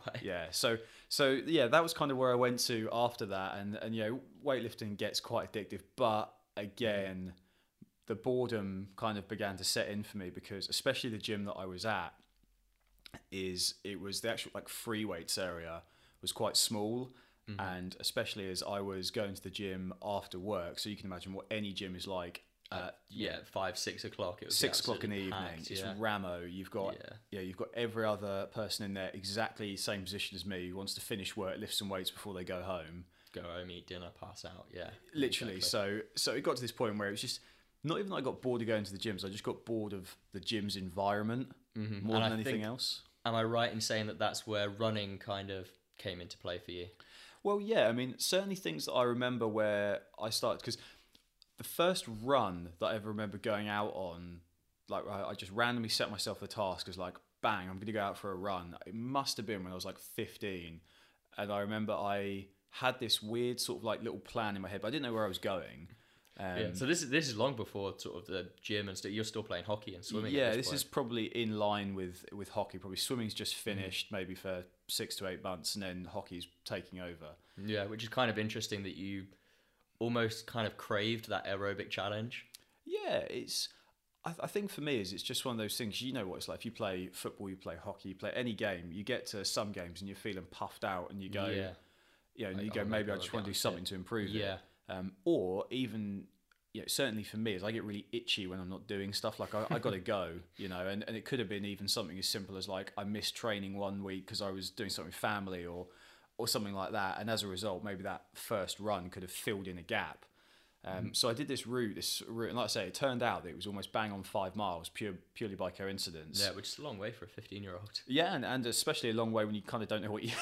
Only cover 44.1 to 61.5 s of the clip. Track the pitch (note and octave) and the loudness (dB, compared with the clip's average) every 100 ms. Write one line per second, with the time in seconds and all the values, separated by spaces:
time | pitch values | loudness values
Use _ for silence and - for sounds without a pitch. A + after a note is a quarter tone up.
44.1 | E2 G#2+ - - G#2 G#2 G2+ A2 A2 G2+ | 2 2 2 0 2 2 4 4 4 0
45.1 | G2 - G2 G2 F#2+ F#2 - _ _ G#2 | -4 -2 -2 0 -4 -6 -14 _ _ -4
46.1 | F2 F2 - F#2 F2 - F2 F2 - - | -4 -6 -8 -4 -4 -4 -8 -8 -10 -20
47.1 | - - - G3+ G#3 G3+ A3 A2 A#2 B2+ | -18 -20 -4 2 2 4 8 8 6 2
48.1 | - - F#3 G3 F#3+ E3+ D#3 C3+ C3+ B2 | 0 4 4 4 0 0 -2 2 6 6
49.1 | A#2+ B2 B2 A2+ G#2+ G#2+ G#2 G2+ G2+ - | 6 4 4 4 6 6 6 4 2 -2
50.1 | - A2 A2 A#2+ E2+ - A#2 - - - | -6 -2 2 2 2 0 -4 -6 -20 -20
51.1 | - _ _ - _ - - E3+ F#3 - | -20 _ _ -20 _ -10 4 4 4 0
52.1 | A2 A#2 C#3 G#2+ F2 F2 E2+ A2+ A2+ G#2 | -4 6 6 6 0 -6 0 2 2 -2
53.1 | G#2+ G#2+ G2 A#2 G#2 G#2 G#2 G#2 - F#2+ | -2 -2 -2 0 2 2 2 2 0 -4
54.1 | E2+ F2 F2 - _ _ _ - G2 - | -4 -10 -12 -16 _ _ _ -6 -4 -2
55.1 | G2+ G2 G#2 F#2 G2+ A#2+ A#2+ A2+ - A#2 | -4 -4 -4 -6 4 4 4 2 2 2
56.1 | G2+ - G2+ G2 - G2 F2 - F2+ F2+ | 0 -2 -2 -4 0 2 2 -4 -4 -6
57.1 | - _ _ B2 G#2 F#2 F#2 G#2 G#2+ G2+ | -6 _ _ 0 2 -2 -4 -2 2 2
58.1 | F#2 G#2 F#2 G2 F#2 E2+ E2 - G#2+ A#2+ | 0 -4 -2 0 0 -2 -10 -8 -6 0
59.1 | C#3 C3+ - A2 G#2 F2+ F#2 F#2 - - | 0 0 -2 0 -2 -2 -6 -6 -8 -8
60.1 | - A2 - G#2 F#2 E2+ E2 - - - | -4 -4 -4 -4 -4 -6 -12 -16 -20 -20
61.1 | _ _ - G2+ | _ _ -6 0